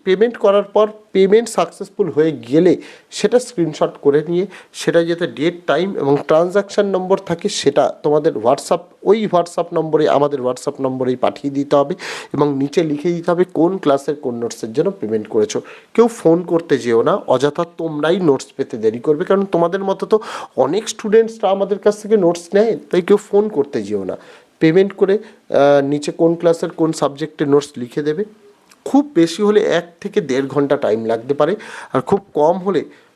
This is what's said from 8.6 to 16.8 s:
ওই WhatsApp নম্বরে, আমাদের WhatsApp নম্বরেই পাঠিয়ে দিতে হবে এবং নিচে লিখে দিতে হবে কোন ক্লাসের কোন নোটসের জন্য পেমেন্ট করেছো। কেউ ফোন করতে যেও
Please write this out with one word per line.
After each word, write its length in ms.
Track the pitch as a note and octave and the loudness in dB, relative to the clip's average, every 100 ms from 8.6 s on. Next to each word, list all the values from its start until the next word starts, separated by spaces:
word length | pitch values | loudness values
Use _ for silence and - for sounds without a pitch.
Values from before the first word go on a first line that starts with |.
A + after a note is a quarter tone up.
| - F3 - _ | 0 -4 -4 _
ওই 240 | F3+ A3+ G#3 | 0 2 2
WhatsApp 380 | F3 E3+ - E3+ | 0 0 -4 -4
নম্বরে, 360 | E3+ D#3 D3+ D3+ | -4 0 0 2
আমাদের 320 | C#3+ C#3+ C#3 | 2 2 0
WhatsApp 420 | B2 B2+ D3 C#3 | -4 -4 -8 -4
নম্বরেই 320 | C3+ C3 B2+ B2+ | -6 -2 -2 0
পাঠিয়ে 380 | - - C#3+ | -2 -2 -6
দিতে 220 | C#3 C#3+ C#3+ | -4 0 2
হবে 200 | C#3+ F#3 - - - | 2 -4 -10 -14 -8
এবং 240 | C#3 D3 C3+ | -2 0 0
নিচে 260 | C#3 F3+ | -2 -2
লিখে 260 | E3 D3 F3+ | -2 -2 -2
দিতে 220 | E3+ E3+ | -4 -2
হবে 120 | F3 F3+ | -2 -2
কোন 240 | D3 E3+ F#3+ | 0 0 0
ক্লাসের 380 | D3+ C#3+ - C#3+ | 0 0 -2 -6
কোন 200 | C3 A#2 | -6 -6
নোটসের 380 | A#2 - A2+ | -8 -8 -6
জন্য 180 | A#2+ F#3 | -2 -2
পেমেন্ট 360 | F#3+ G#2+ A2 G#2+ | -4 -4 -4 -2
করেছো। 340 | A2+ G#2+ A#2 - - _ | -2 0 -4 -10 -20 _
কেউ 140 | - A#3 | 2 2
ফোন 340 | A3+ E3 E3+ | 2 2 2
করতে 360 | F3 E3+ E3 | 0 -2 0
যেও 240 | C3+ | -2